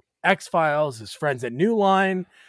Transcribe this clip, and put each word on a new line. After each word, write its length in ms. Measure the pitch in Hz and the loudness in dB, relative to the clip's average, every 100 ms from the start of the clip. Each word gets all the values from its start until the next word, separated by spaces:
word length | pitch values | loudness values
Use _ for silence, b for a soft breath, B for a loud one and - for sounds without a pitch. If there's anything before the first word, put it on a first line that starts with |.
| _ _ | _ _
X-Files. 760 | 165 190 - 180 156 147 151 117 | 0 0 0 0 2 2 -2 -4
His 140 | 107 | -12
friends 300 | - 151 131 120 | -6 -4 -2 -4
at 80 | |
New 240 | 120 196 226 | 0 0 2
Line 480 | 196 190 190 185 175 b | 2 4 2 -2 -6 b